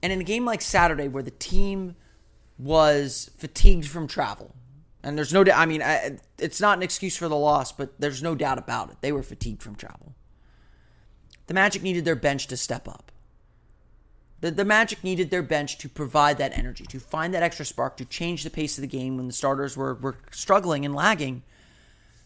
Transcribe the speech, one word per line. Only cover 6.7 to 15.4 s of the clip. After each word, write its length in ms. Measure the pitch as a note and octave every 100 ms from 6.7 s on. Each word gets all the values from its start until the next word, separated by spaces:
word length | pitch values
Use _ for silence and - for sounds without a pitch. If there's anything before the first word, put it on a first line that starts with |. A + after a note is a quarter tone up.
| F#3+
an 60 |
excuse 340 | F3+ - F#3+ -
for 100 | E3+
the 80 | D3+
loss, 360 | D3 D3 B2+
but 280 | - C3+ -
there's 240 | C#3+ C3
no 120 | D#3+ D3+
doubt 220 | C#3+ C3
about 320 | - A#2 G#2
it. 80 | -
They 100 | C3+
were 120 | D3
fatigued 400 | - - A#2+ G#2+
from 120 | - G#2
travel. 380 | - - - C3 _ _ _ _ _ - _ _ - _ - - -
The 60 |
Magic 280 | F3+ G3+ G3+
needed 240 | F#3+ F3 E3
their 100 | D3+
bench 320 | D3 C#3 -
to 100 | B2+
step 300 | - B2+ -
up. 240 | - - - - _ _ _ _ - _ - _ _ _ -
The, 120 | E3
the 140 | E3 G3
Magic 380 | G#3+ A3 G#3+
needed 280 | F#3 F#3 E3+
their 100 | F3+